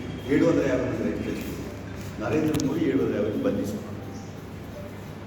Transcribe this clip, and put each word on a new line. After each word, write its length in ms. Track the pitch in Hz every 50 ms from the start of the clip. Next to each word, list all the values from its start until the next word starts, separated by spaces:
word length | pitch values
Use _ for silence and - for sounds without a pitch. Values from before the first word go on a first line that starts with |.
| - - - - - 123 143
ఏడు 100 | 160 165
వందల 220 | 170 - - -
యాభై 180 | - - - -
మంది 180 | - - - -
రైతులు 200 | - - - 104
తెచ్చుకున్నారు. 1000 | - 104 - - - - - - - - - - - - - - - - -
నరేంద్ర 440 | 107 120 143 156 156 151 - - 135
మోడీ 200 | - - 170 -
ఏడు 180 | 135 127 - 113
వందల 120 | 110 107
యాభై 140 | 104 107 -
మంది 140 | - - -
బంధించుకున్నారు. 540 | 101 101 98 - - - - - - - - - - - - - - - - - - - - - - - - - - - - - - - - -